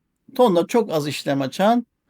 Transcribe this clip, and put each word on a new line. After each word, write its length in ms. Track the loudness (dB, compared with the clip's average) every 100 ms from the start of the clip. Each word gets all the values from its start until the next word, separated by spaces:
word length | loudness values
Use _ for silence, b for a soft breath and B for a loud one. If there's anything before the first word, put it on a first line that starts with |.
| _ _ _ 2
Ton'da 320 | 2 4 2
çok 240 | 0 0
az 160 | -2 -4
işlem 340 | -6 -4 -4
açan 440 | -4 -2 0 0 -2 _ _